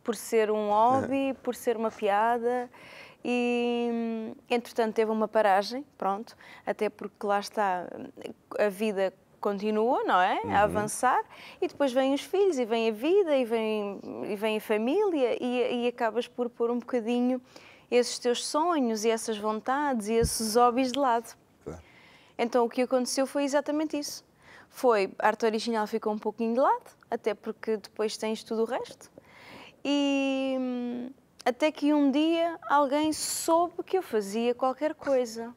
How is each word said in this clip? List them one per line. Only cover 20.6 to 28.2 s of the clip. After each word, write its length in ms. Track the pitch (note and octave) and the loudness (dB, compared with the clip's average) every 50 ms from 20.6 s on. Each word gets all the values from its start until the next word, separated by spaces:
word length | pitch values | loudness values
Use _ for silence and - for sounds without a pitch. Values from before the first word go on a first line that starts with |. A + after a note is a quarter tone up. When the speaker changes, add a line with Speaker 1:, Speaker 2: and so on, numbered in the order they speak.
| A#3+ B3 A3+ B3+ C4+ B3+ | 6 6 4 2 0 0
Speaker 1:
de 80 | A#3+ C#4 | 0 0
lado. 360 | C#4+ B3+ A3+ A#3+ A#3 - - _ _ _ _ _ _ | 2 2 2 0 -2 -6 -20 _ _ _ _ _ _
Speaker 2:
Claro. 180 | - E2 E2+ - - - - - - - - - - _ | -14 -14 -14 -18 -20 -20 -20 -20 -20 -20 -20 -20 -18 _
Speaker 1:
Então, 280 | - A#3 A#3 - B3 A#3 | -4 -2 0 2 2 2
o 40 | A#3 | 2
que 120 | - B3+ | 0 -2
aconteceu 440 | B3 - C4 B3+ B3 A#3+ - C#4 C4+ | 0 2 2 0 0 0 0 -2 -2
foi 160 | B3+ - C#4+ C#4+ | 0 0 -2 -2
exatamente 540 | C#4 C4+ D4 C#4+ - D4 D4+ D#4+ D4+ - | 2 0 0 0 0 -2 -2 -2 -2 -4
isso. 260 | D4 D4 - - - _ _ _ _ - - - - - _ | -6 -6 -8 -12 -14 _ _ _ _ -20 -20 -20 -20 -20 _
Foi, 420 | - - - B3 A3+ G3+ F#3+ - - - | -10 0 2 4 4 4 2 0 -2 0
a 80 | - | 0
arte 180 | G#3+ G#3+ - A#3 | 0 2 2 0
original 400 | A3+ G#3 A3 - A#3 A3+ A3 G#3+ | 0 0 -2 -2 -2 -2 -2 -2
ficou 260 | G#3 A#3 A3 - A3 G#3 | -2 -4 -4 -2 -2 -4
um 40 | G#3+ | -2
pouquinho 340 | - A3 G3+ - A#3 A3+ A#3 | -4 -8 -4 -2 -2 0 2
de 60 | B3 | 2
lado, 320 | C#4 F4+ A#4 B4 - - - _ _ _ | 4 2 2 0 -4 -16 -20 _ _ _
até 240 | - B3 - A3+ G#3 | -8 -4 -2 -4 -4
porque 440 | _ - A3+ G#3+ _ - A3+ A3 | _ -8 -10 -10 _ -4 -4 -4
depois 400 | G3+ - - _ - G#3+ A3 - | -4 -6 -12 _ -4 -4 -4 -4
tens 260 | - | -4